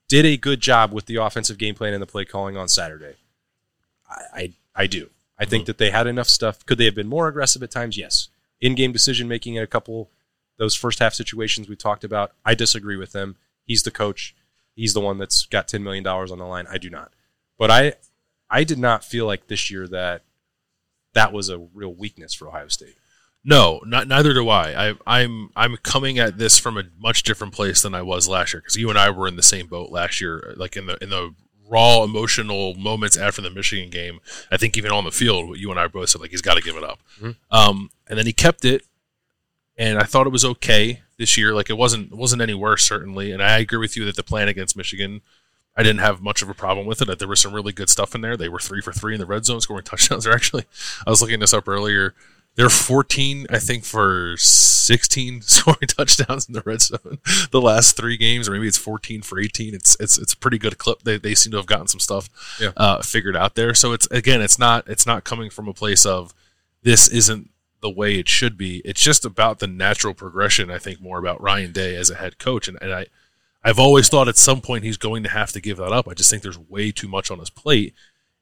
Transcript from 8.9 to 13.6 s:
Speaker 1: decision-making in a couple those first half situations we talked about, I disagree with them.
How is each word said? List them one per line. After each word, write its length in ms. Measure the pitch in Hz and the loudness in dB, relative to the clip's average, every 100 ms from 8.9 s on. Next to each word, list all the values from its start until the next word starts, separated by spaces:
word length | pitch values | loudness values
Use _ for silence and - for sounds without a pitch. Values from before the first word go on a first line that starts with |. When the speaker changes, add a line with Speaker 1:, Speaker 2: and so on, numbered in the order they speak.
Speaker 1:
decision-making 640 | 120 - 123 120 117 120 117 | 0 0 0 -4 -8 -8 -8
in 60 | |
a 40 | 110 | -4
couple 440 | 113 - 113 107 _ _ _ _ _ | -6 -6 -12 -12 _ _ _ _ _
those 200 | 110 - | -4 -2
first 240 | 120 - | -4 0
half 120 | 113 | -2
situations 540 | - 113 110 110 - 101 | -2 -10 -8 -6 -6 -8
we 60 | |
talked 300 | 104 107 104 | -8 -6 -6
about, 280 | 104 104 101 _ | -6 -6 -6 _
I 100 | 110 | 0
disagree 420 | 113 117 113 101 98 | 2 2 -2 -6 -10
with 140 | 92 | -10
them. 220 | 101 98 92 _ _ | -10 -10 -12 _ _